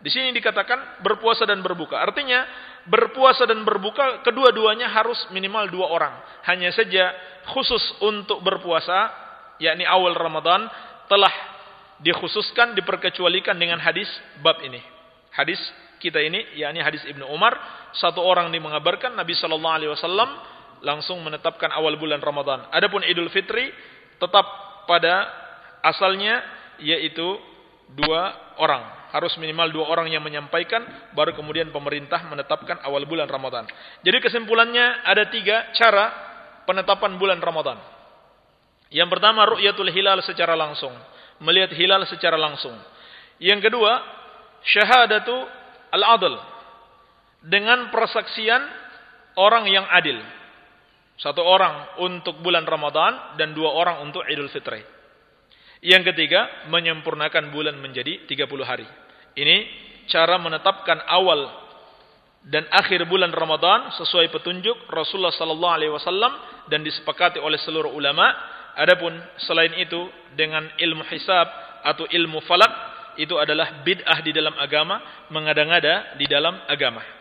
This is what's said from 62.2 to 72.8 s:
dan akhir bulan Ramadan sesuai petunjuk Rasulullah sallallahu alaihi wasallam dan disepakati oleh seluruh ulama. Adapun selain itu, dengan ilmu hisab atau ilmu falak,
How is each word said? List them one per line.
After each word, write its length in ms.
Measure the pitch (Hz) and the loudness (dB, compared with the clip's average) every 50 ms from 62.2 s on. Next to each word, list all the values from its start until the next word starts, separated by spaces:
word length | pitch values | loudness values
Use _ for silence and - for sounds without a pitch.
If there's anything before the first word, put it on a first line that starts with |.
| _ _ _ _ _ | _ _ _ _ _
dan 240 | 139 143 151 160 - | -4 -4 -4 -4 2
akhir 400 | - 190 190 - 190 175 175 165 | 2 2 4 4 0 0 0 0
bulan 240 | 180 190 180 175 - | 2 2 2 2 0
Ramadan 560 | - 160 156 156 151 165 175 202 233 269 262 - | -2 0 0 0 2 6 6 6 4 4 -4 -10
sesuai 320 | - 170 - - 170 165 165 | -6 -4 0 2 2 2 2
petunjuk 560 | 165 156 - 180 180 185 185 220 240 - - | 0 -6 -6 -6 -8 -4 -2 -4 -4 -4 -6
Rasulullah 480 | - - 160 156 - - 196 185 170 160 | -6 -4 -4 -4 -4 -4 -2 -2 -2 0
sallallahu 400 | - 165 160 160 156 170 175 170 | -2 -4 -4 -2 0 2 2 2
alaihi 160 | 160 156 156 | 2 0 -2
wasallam 480 | 151 147 - - 180 196 226 254 247 - - - - - - - | -2 -4 -4 -4 0 0 0 0 0 -4 -14 -18 -20 -20 -8 -4
dan 160 | 147 151 156 | -4 -4 -4
disepakati 560 | 151 151 - - - 147 - 175 175 - - | -4 -8 -6 -6 -8 -2 2 2 2 2 0
oleh 160 | 139 151 151 | -2 -2 -2
seluruh 320 | 147 - 170 156 160 151 147 | -2 -4 -4 -4 -2 -4 -4
ulama. 400 | 123 147 143 139 143 165 196 254 - - - - - - - - - | -4 -2 0 0 4 4 4 4 4 0 -8 -14 -16 -18 -18 -14 -2
Adapun 400 | - 147 170 180 175 170 156 165 165 170 - - - | 2 6 6 6 4 4 -6 -6 -8 -16 -18 -14 -12
selain 320 | - - 170 165 165 165 160 | -6 -2 2 2 2 2 2
itu, 320 | 175 180 - 175 170 175 185 - - - - 135 | -4 -6 -4 -4 -8 -8 -10 -14 -20 -20 -14 -4
dengan 320 | 147 156 156 156 156 156 156 - | -4 -2 -2 -2 -4 -4 -4 -4
ilmu 280 | - 175 170 160 160 151 - 175 | -2 -2 -2 -2 -4 -8 -10 -10
hisab 320 | 156 - - 190 180 165 165 - - - - - - - | -8 0 2 4 4 4 2 -2 -16 -16 -16 -18 -4 -2
atau 240 | 147 156 - 165 - | -2 -2 0 -4 0
ilmu 320 | 151 170 170 160 156 156 - | 2 0 0 0 -2 -8 0
falak, 280 | - 175 175 214 233 - - | 2 6 6 6 6 4 -4